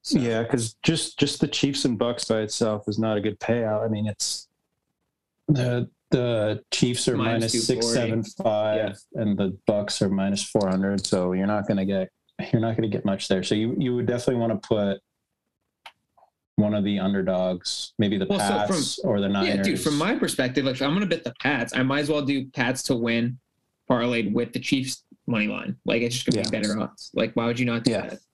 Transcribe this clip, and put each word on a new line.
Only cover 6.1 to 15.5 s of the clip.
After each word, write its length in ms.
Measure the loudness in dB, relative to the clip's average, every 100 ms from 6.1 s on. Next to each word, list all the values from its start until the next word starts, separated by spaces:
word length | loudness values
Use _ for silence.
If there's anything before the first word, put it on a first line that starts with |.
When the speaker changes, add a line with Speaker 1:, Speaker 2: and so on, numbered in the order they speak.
Speaker 2:
the 520 | 0 2 0 0 -2 -6
Chiefs 360 | 0 0 0 0
are 80 | 0
Speaker 1:
Minus 360 | 0 0 0
two 80 | 0
forty. 140 | 0 0
Speaker 2:
minus 100 | 2
six 60 |
seven 300 | 0 0 -2
five 760 | -4 -2 0 2 0 0 -2 -6 -12
Speaker 1:
Yeah. 80 | -4
Speaker 2:
and 160 | 0 0
the 180 | -2 -2 0
Bucks 360 | 0 0 0
are 60 | 0
minus 340 | 2 0 -2
four 240 | 0 0 2
hundred, 360 | 2 0 0 0
so 260 | 0 0
you're 140 | 0 0
not 200 | 0 0
gonna 200 | 0 0
get, 240 | 0 -2 _ _ -10 -2
you're 80 | 0
not 140 | 0 0
gonna 100 | 0
get 160 | 0
much 220 | -2 -2 0
there. 140 | 0
So 120 | 2 0
you, 180 | 0 0
you 180 | 0 0
would 100 | 0
definitely 300 | 0 0 0
wanna 220 | 0 -2
put 420 | 0 0 2 -2 _ _ _ _ _